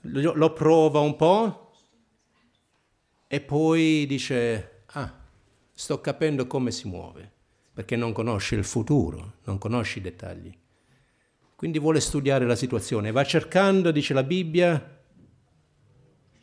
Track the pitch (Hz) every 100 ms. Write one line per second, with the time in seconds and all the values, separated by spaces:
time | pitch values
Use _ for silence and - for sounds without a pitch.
0 | - 135 156 151 160 160 156 165 156 147
1 | 147 135 160 202 226 - - _ _ _
2 | _ _ _ _ _ _ _ _ _ _
3 | _ _ _ 143 143 143 160 165 160 156
4 | 143 139 127 131 120 110 - - - 147
5 | 127 - - _ _ _ _ - - 151
6 | - 135 160 139 127 139 123 104 107 87
7 | 85 82 95 _ _ _ _ - 104 117
8 | 117 107 113 104 - 110 - 120 107 147
9 | 78 78 90 - - 98 104 120 107 -
10 | 92 - 95 87 87 - _ _ _ _
11 | _ _ _ _ _ _ 160 156 151 156
12 | - 143 139 135 123 113 127 113 - 117
13 | 107 117 139 165 - 180 196 190 170 147
14 | 139 135 131 180 165 170 175 156 - -
15 | _ _ _ _ _ _ _ _ _ _
16 | _ _ _ _